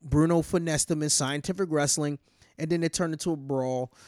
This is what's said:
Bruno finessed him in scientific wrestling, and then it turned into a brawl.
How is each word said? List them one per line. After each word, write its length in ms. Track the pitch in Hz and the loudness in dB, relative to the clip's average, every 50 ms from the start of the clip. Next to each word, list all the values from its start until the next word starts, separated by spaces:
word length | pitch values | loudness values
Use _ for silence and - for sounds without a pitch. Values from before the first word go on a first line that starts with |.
Bruno 400 | - 139 131 147 156 165 170 165 | -4 0 4 4 4 6 4 2
finessed 480 | 151 - 196 175 170 165 156 143 - - | 2 2 -2 -2 0 0 0 0 0 0
him 120 | 165 151 | 0 -2
in 80 | 151 147 | 0 0
scientific 580 | - - 143 131 143 147 - - 180 190 190 165 | 0 0 0 0 -2 -4 -4 -4 -2 -2 -2 0
wrestling, 480 | 156 147 143 139 - 160 147 147 143 - _ _ _ _ - _ - - | 2 2 2 2 0 0 0 -2 -4 -6 _ _ _ _ -20 _ -10 -8
and 100 | 160 156 | -2 -2
then 120 | 175 170 | 0 0
it 100 | 165 160 | 0 0
turned 200 | - - 175 165 | 0 -2 -2 -2
into 180 | 160 151 - 175 | -2 -4 -2 -2
a 40 | 160 | -2
brawl. 560 | 143 135 139 139 131 127 127 127 127 127 123 _ - - | -4 -4 -2 -2 0 0 0 -2 -2 -4 -6 _ -20 -20